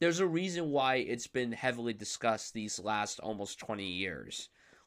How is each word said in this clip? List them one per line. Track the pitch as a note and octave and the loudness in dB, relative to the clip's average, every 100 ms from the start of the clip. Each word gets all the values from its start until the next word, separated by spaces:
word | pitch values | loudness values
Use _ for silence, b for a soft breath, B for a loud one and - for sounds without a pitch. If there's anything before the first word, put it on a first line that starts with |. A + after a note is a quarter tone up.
there's | E3+ E3+ | 4 6
a | F#3+ | 4
reason | E3 F#3 F3 D#3+ | 2 0 0 2
why | C#3+ C3 C3 | 4 4 4
it's | - A#2 - | 2 -2 -2
been | C3 B2 | -2 0
heavily | A2+ B2+ A#2+ A#2 | 0 0 0 0
discussed | G#2+ G#2+ - A#2 G#2+ - | -2 -4 -2 2 0 -2
these | A#2 G#2+ - | -6 -6 -4
last | G#2+ G#2+ G#2 - | 0 0 0 -4
almost | G2 G#2+ G2+ - | -6 -4 -6 -8
twenty | - G#2 F#2+ | -6 -4 -2
years. | F2+ F#2 D2+ - - - b b b | -2 -2 -4 -8 -12 -12 b b b